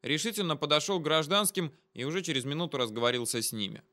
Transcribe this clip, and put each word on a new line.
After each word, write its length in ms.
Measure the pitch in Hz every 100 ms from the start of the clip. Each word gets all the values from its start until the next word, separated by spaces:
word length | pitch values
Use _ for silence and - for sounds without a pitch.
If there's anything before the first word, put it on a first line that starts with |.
решительно 560 | 131 151 220 214 180 147
подошел 420 | 151 151 151 190
к 40 |
гражданским 680 | 151 160 151 202 202 - 160 - _
и 100 | -
уже 180 | 131 175
через 220 | 165 135
минуту 340 | 127 151 170 139
разговорился 640 | 120 110 120 123 117 120
с 120 | 113
ними. 280 | 110 101 107 _